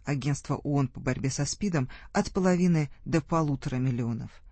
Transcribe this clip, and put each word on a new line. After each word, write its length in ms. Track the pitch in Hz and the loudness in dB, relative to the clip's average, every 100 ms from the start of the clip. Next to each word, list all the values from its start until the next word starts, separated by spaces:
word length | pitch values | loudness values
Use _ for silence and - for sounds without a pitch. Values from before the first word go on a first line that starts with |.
агентства 520 | - 143 139 139 - 139 | -4 -2 0 -2 -2 -4
оон 320 | 147 143 131 | 0 0 0
по 100 | - | -2
борьбе 300 | 131 127 135 | -4 -2 -2
со 160 | - 143 | -2 -4
спидом, 420 | - 202 160 127 - - | -2 -2 0 -2 -8 -4
от 180 | 208 208 | -2 0
половины 560 | 202 185 180 180 160 147 - - | 2 4 6 4 4 2 -4 0
до 160 | 165 | 0
полутора 560 | - 165 151 135 139 127 | 2 0 2 0 -2 -2
миллионов. 540 | 131 120 117 113 - - - | 0 0 -2 -4 -8 -14 -20